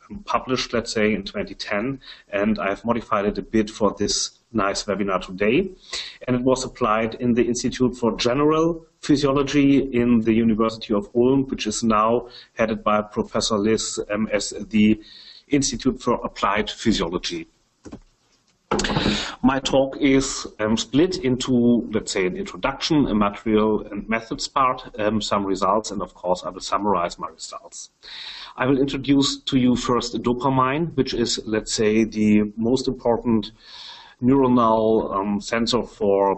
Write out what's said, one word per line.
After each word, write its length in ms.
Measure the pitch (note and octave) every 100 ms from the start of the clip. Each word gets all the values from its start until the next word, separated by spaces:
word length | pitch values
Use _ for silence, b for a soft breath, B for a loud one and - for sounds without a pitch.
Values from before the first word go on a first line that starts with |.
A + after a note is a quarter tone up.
| -
um, 140 | G3+
published, 480 | - A#3 - B2+ -
let's 220 | A#2 -
say, 200 | A2+ G#2+
in 100 | G2
twenty 320 | G2 G#2 F#2+ G2
ten, 440 | - G#2 B2+ C3+ B B _
and 280 | G2+ G#2+ G#2+
I've 280 | G2 G2 A#2
modified 400 | A#2 - G#2 G#2
it 120 | F#2+
a 40 |
bit 280 | F#2 A2 G#2+
for 240 | - G2+ -
this 400 | G#2 - - - _
nice 300 | A2+ G2 F#2+
webinar 380 | - G2 G2+ F2+
today. 500 | F2+ F#2 G#2 D3 F#3 B B B B B -
And 80 | B2
it 80 |
was 200 | C3 C3
applied 520 | B2 - A2+ A2 A2+ -
in 180 | B2
the 100 | A#2
Institute 520 | A#2 A#2 B2 - B2+ -
for 200 | A2+ G#2
General 680 | A#2+ C3+ D3+ D#3 E3 E3 - _
Physiology 800 | - C#3+ C#3 C#3 C3+ C#3+ C#3 C#3
in 400 | - A#2+ A#2+ A#2
the 140 | A2
University 600 | A2 A2+ G#2+ A2 A2 -
of 160 | G#2 G2+ A#2+
Ulm, 320 | B2 C#3 C3+
which 180 | - G#2+
is 180 | -
now 440 | A#2 G#2+ A2 A#2+ A#2+ B B
headed 300 | - A2+ G#2
by 180 | G#2 G#2+
Professor 560 | G#2 A#2 G#2 A#2 - G#2+
Liss, 400 | G#2+ A2 - - -
um, 160 | G#2 G#2+
as 220 | G#2 - - G#2
the 320 | G#2+ G#2+ G#2+ B B B B -
Institute 520 | C#3+ C3+ A#2 B2+ A2
for 160 | - A2+
Applied 460 | - - G#2+ G#2 G#2
Physiology. 800 | - A#2 F#2+ E2+ F2 - E2+ - _ _ _ - - _ _ _ _ _ _ - - B B B G#2+ B B
My 180 | B2+ C3+
talk 380 | - C3+ C3+ -
is, 480 | C#3 C3+ C3 - - -
um, 180 | G#2+ A2+
split 400 | - C3+ F3+ -
into, 680 | C3 B2+ - B2 A#2+ A#2 -
let's 200 | G#2+ -
say, 160 | G2+ F#2
an 80 | F#2+
introduction, 720 | G2+ F2+ C3+ C3+ - D3+ B2+
a 80 | G#2+
material 720 | G2+ G2+ A2+ G#2+ A2 G#2+ -
and 180 | G2+ A2
methods 400 | A2+ - C3+ -
part, 340 | C#3+ B2+ B2 - A2
um, 200 | G#2 G#2+
some 240 | - G#2 G2
results, 440 | F#2 F#2+ G#2+ -
and 120 | G2+
of 120 | F2+
course 300 | - F2+ F2+ F2
I 40 |
will 100 | F#2
summarize 580 | - G2 G#2 F2+ E2+ F#2
my 120 | D#2+
results. 600 | - - - - - - _ B B B B B -
I 100 | B2+
will 120 | C3+
introduce 580 | C#3 C#3 A#2+ C#3 C3+ -
to 200 | - C3+
you 200 | B2 A#2
first 360 | - A#2+ - A2+
dopamine, 720 | A#2+ B2 C#3 C3 B2+ D3 E3 C3+
which 180 | B2
is, 280 | A2+ A2+ - G#2+
let's 280 | G#2+ -
say, 300 | - G#2+ A2
the 480 | G#2+ G#2 G#2+ G#2 G#2 A2+
most 320 | A2+ C3 C3+
important 640 | - A#2+ A2+ B2 A2 - B B B B B B -
neuronal, 880 | B2 C#3 B2+ B2 A2+ A2+ A2 A2 D2+ G2
um, 260 | G2+ G2+
sensor 400 | - A#2 A2+ A#2
for 540 | - - G#2 G2 G2